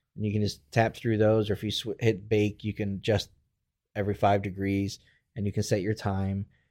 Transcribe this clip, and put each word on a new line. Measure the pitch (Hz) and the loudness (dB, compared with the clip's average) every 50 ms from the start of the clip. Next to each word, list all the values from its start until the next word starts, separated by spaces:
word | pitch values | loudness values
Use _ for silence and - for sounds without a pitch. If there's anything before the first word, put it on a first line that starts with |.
| _ _ _ | _ _ _
and | 104 107 | -6 -4
you | 104 101 | -2 0
can | 107 | 0
just | 104 95 - - _ _ | 0 0 -2 -6 _ _
tap | - 117 113 113 - | 2 2 2 2 0
through | - - 117 110 | -2 -2 0 2
those. | 104 107 107 110 110 139 107 | 4 4 4 4 4 2 0
Or | 98 | -2
if | - - | -2 -2
you | 104 | -4
sw-, | - - - 110 98 - | -4 -4 -6 -6 -6 0
hit | 117 113 107 92 104 110 | 2 0 0 0 0 0
bake, | 110 107 104 104 98 - - | 2 2 2 2 0 -4 -6
you | 107 98 | -6 -4
can | - 104 101 98 | -4 -4 -4 -4
adjust | 90 - - 104 98 - - _ _ _ _ _ _ _ _ _ _ _ _ - | -2 0 2 2 2 0 -4 _ _ _ _ _ _ _ _ _ _ _ _ -6
every | 107 98 104 101 | -4 -2 -2 0
five | - 110 98 101 101 | 2 2 4 4 2
degrees, | 98 101 90 98 95 98 98 98 98 98 - - _ _ _ _ _ _ _ | 0 -2 -4 -4 -2 0 0 0 0 -2 -6 -10 _ _ _ _ _ _ _
and | - 101 | -6 -4
you | 101 | -2
can | - 107 104 | -2 -2 -2
set | - 110 101 | 0 0 0
your | 90 107 107 | 0 -2 -4
time. | - - 101 95 98 95 95 98 98 98 - _ _ _ _ | -2 -2 -2 -2 -2 -2 -2 -2 -4 -6 -8 _ _ _ _